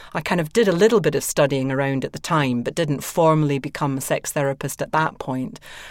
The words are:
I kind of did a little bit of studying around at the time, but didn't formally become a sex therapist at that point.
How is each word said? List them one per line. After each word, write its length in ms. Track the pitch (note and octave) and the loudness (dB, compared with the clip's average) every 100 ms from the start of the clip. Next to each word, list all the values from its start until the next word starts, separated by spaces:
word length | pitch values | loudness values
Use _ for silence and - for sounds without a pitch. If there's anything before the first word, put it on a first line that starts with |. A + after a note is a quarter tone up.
| - | -10
I 80 | E3+ | -8
kind 200 | D#3 F3 | -2 -2
of 100 | D#3 | 0
did 160 | - A3 | 2 2
a 40 | |
little 280 | E3+ G#3+ A3+ | 4 4 4
bit 160 | D#3 C#3 | 2 0
of 80 | |
studying 480 | - - C#3+ C#3 C3 | 0 2 2 2 0
around 320 | C3+ C#3 C3+ | 0 0 0
at 100 | C#3 | -4
the 60 | - | -6
time, 440 | - D#3+ C3+ B2 | -2 2 2 0
but 100 | A#2+ C#3 | -2 -2
didn't 260 | D#3+ C#3 | -2 -2
formally 560 | - - D#3+ D#3 D3 C#3 | -2 2 4 4 4 0
become 380 | C#3+ - D3 C3+ | -4 -4 -4 -2
a 40 | |
sex 300 | - C#3+ - | -2 -4 -4
therapist 500 | - C#3 C3+ C#3+ - | -2 -2 -2 -6 -6
at 100 | - | -2
that 260 | D#3 D#3 - | 0 0 -4
point. 400 | - C3 C3 - - - - | -6 -6 -6 -10 -18 -20 -16